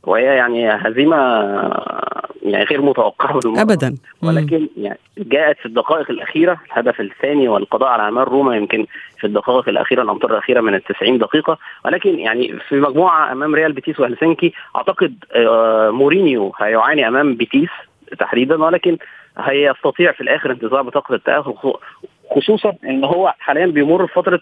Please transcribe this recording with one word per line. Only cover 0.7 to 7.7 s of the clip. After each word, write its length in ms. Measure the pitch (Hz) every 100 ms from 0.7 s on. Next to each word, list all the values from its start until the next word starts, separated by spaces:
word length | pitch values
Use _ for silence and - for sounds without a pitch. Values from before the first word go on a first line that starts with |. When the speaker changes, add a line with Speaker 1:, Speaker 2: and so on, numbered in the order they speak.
| 107 101 117 147 160 131 117 101 101 - - - - - - - -
Speaker 1:
يعني 220 | - 101
غير 180 | 104 147
متوقعة 580 | 143 131 107 - 139 143
بالمرة. 220 | 117 113
Speaker 2:
أبدًا. 340 | 214 190 131 131 - _
مم. 80 | 165
Speaker 1:
ولكن 380 | 160 147 160 - -
يعني 220 | 101 - _ -
جاءت 400 | 190 135 151 147
في 80 | 120
الدقائق 460 | 113 117 160 143
الأخيرة، 460 | 120 - 156 175 170 -
الهدف 360 | - 120 -
الثاني 460 | 101 - 135 147 127
والقضاء 420 | 104 101